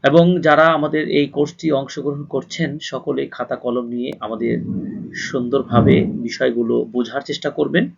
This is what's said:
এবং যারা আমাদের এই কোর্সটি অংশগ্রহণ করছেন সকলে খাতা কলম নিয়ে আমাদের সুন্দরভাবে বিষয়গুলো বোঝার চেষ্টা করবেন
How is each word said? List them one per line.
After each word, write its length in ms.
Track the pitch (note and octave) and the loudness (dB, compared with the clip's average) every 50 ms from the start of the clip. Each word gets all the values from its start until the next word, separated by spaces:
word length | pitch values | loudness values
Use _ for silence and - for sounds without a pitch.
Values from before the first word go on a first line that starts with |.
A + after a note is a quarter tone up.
| - | 4
এবং 360 | C#3 D3 E3 E3+ F3+ F3+ E3+ | 6 6 6 6 6 4 4
যারা 260 | D3+ D#3 D3 D3 D#3 | 4 4 6 6 6
আমাদের 420 | E3 D#3+ D3+ D3+ D3+ D3+ D#3 D#3 - | 6 4 2 0 0 0 -2 -2 2
এই 180 | - D3 C#3+ | 2 2 0
কোর্সটি 460 | C#3 - C#3+ D3 D3 - - - D#3+ | 0 0 -2 -2 -2 -2 -4 -2 0
অংশগ্রহণ 520 | D3 C3+ C3+ C3 - D3 C3 C#3+ C#3+ C#3+ D3 | 0 0 -2 -4 -10 -6 -6 -4 -6 -6 -8
করছেন 540 | - - C3+ - _ - - E3 C#3 C#3+ D#3 | -6 -6 -6 -6 _ -4 -4 -4 -4 -4 -8
সকলে 480 | - - - C3 - D3+ C3+ C3+ C#3 | -10 -8 -10 -6 -4 -4 -4 -4 -4
খাতা 300 | C#3 - - A#2+ - C3 | -6 -6 -10 -6 -6 -6
কলম 300 | B2 - B2 A#2+ B2 A#2+ | -6 -4 -4 -2 -2 -4
নিয়ে 260 | A#2 A#2+ A#2+ B2 C3+ - - | -4 -6 -6 -6 -6 -8 -8
আমাদের 380 | A#2 A2 A2+ G#2+ A#2 A#2 A#2 - - - - - - - - - - - - | -8 -8 -6 -4 -2 -2 -2 -2 -4 -6 -6 -6 -6 -8 -10 -10 -12 -12 -10
সুন্দরভাবে 920 | - - - - C3 B2 A#2+ C3+ C#3 B2+ - B2 A#2 - C#3 - - - | -10 -10 -6 -4 -4 -2 0 0 0 0 4 4 6 6 8 6 6 4
বিষয়গুলো 800 | - - - A#2+ A2+ - - C3 B2+ A#2 A#2+ A#2 A2+ A#2+ A#2 A#2 | 0 -4 -6 -6 -8 -4 -2 -2 0 0 0 0 0 0 0 -2
বোঝার 360 | A#2 A2 B2 A#2+ A#2 - C#3+ | -2 -2 -4 -2 -2 -4 -8
চেষ্টা 300 | C#3 - C#3+ - - D3 | -6 -6 -8 -6 -6 -6
করবেন 400 | - - D3 C3+ D3 F3 - - - | -4 -2 -4 0 2 0 0 0 -6